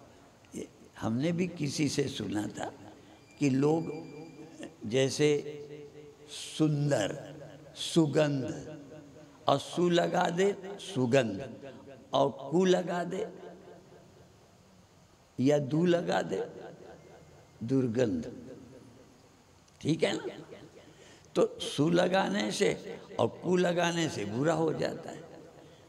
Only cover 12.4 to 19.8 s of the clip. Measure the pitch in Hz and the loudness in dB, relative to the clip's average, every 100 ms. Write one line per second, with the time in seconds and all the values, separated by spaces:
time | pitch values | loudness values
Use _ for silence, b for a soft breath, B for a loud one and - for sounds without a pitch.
12.4 | 139 165 185 180 175 175 170 185 - - | 0 4 6 4 2 -4 -4 -4 -6 -8
13.4 | - - - - - - - - - - | -16 -18 -20 -20 -20 -20 -20 -20 -20 -20
14.4 | - - - - - - - - _ - | -20 -20 -20 -20 -20 -20 -20 -20 _ 0
15.4 | 131 147 131 151 175 170 170 190 165 - | 2 4 2 2 4 2 2 -2 0 -4
16.4 | - - - - - - - - - - | -6 -10 -16 -16 -20 -20 -20 -20 -20 -20
17.4 | - - 117 135 127 113 117 85 - - | -20 -10 0 2 2 2 2 2 -4 -12
18.4 | - - - - - - - - - - | -16 -18 -18 -20 -20 -20 -20 -20 -20 -20
19.4 | - - - - | -20 -20 -20 -6